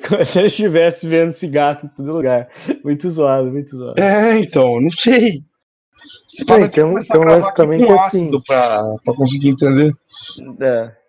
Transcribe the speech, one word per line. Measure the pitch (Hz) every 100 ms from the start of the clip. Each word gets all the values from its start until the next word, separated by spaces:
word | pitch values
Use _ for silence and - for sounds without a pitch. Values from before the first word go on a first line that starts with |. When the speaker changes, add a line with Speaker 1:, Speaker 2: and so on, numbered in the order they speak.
| -
Speaker 1:
como | 202
se | 156 180
ele | 202
estivesse | - 214 165 170 165 165
vendo | 160 165
esse | 160 175
gato | 143 147 147 147
em |
todo | _ 143
lugar. | 165 131 123 120 - - -
Muito | 147 147 180
zoado, | 160 143 135 131
muito | 135 139
zoado. | 135 123 127
Speaker 2:
É, | 196 208 220 226
então, | 202 - 127 120
não | 143
sei. | 160 - 254 226 156 - _ _ _ _ _ - - _
Esse | -
Speaker 3:
Tem, | -
Speaker 2:
cara | 220 190
Speaker 3:
tem | 165
um, | 156
Speaker 2:
começa | 185 -
a |
Speaker 3:
tem | 160
um |
Speaker 2:
gravar | 160 165
Speaker 3:
lance | 190
Speaker 2:
aqui | 190
Speaker 3:
também | 156 160
Speaker 2:
com | 240
Speaker 3:
que |
é | 190
Speaker 2:
ácido | 190 190 170 139
Speaker 3:
assim. | -
Speaker 2:
pra, | 131 123 110 107 110
pra | -
conseguir | 123 135 139 143
entender. | 135 143 135 151 151 _ - - - - 120
Speaker 1:
É. | 131 120 113 110